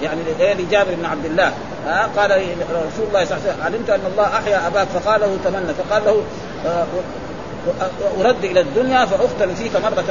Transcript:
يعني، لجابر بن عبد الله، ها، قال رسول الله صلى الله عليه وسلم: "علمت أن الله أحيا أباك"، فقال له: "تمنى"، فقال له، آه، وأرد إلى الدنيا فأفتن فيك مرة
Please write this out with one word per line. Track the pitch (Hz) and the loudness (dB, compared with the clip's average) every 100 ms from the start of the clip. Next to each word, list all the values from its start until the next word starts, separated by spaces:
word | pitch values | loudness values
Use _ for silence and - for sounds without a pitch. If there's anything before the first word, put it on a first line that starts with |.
يعني، | 151 160 160 160 | -4 -4 -4 2
لجابر | 185 196 175 202 190 170 | 2 2 2 2 2 0
بن | 165 | -4
عبد | 156 151 | -4 -2
الله، | 165 165 - - - - | 2 2 0 -8 -8 -2
ها، | 175 220 202 | 0 0 2
قال | 202 190 185 175 165 | 4 2 2 -4 -4
رسول | 165 156 220 214 | -2 -4 -4 0
الله | 196 170 | 2 0
صلى | 170 | -2
الله | |
عليه | 196 | -2
وسلم: | 165 165 | -2 -2
"علمت | 214 226 | -2 0
أن | 196 185 | 0 0
الله | 196 202 | 0 2
أحيا | 208 208 190 170 | 0 2 0 2
أباك"، | 196 190 | 0 0
فقال | 175 202 214 | 0 2 2
له: | 208 190 | 2 0
"تمنى"، | 180 190 170 | -2 -2 -2
فقال | 147 175 214 214 | -4 -2 0 4
له، | 208 - - - - 160 | 2 0 -8 -12 -6 -2
آه، | 170 160 175 185 - - - - - 170 - 185 - 202 190 | -2 -2 -4 -6 -10 -10 -12 -10 -6 -4 -2 -4 -2 -2 2
وأرد | 214 254 | 2 2
إلى | 190 180 | 2 2
الدنيا | 156 196 254 254 220 | 4 2 2 4 4
فأفتن | 190 247 - 190 | 4 2 2 0
فيك | 175 226 202 | 0 -2 0
مرة | 214 196 185 | 0 0 -2